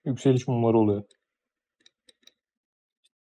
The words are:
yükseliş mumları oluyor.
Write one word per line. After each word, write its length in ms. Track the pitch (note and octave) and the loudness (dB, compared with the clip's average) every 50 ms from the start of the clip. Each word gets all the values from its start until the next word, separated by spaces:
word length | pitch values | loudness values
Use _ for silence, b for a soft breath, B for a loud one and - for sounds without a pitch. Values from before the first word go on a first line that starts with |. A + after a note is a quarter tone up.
| _ | _
yükseliş 440 | - B2 A#2 - C#3 C3 B2+ - - | -8 -8 -2 0 0 0 0 0 -4
mumları 300 | B2 A#2 A#2 A2+ A2+ A2+ | -4 0 0 2 2 2
oluyor. 260 | A2 G#2 G2+ G#2 G2+ - _ _ _ _ _ _ _ _ _ _ _ _ _ _ _ _ _ _ _ _ _ _ _ - _ _ _ _ _ _ _ _ _ _ _ _ _ _ _ _ _ _ _ | 2 2 0 -2 -6 -12 _ _ _ _ _ _ _ _ _ _ _ _ _ _ _ _ _ _ _ _ _ _ _ -20 _ _ _ _ _ _ _ _ _ _ _ _ _ _ _ _ _ _ _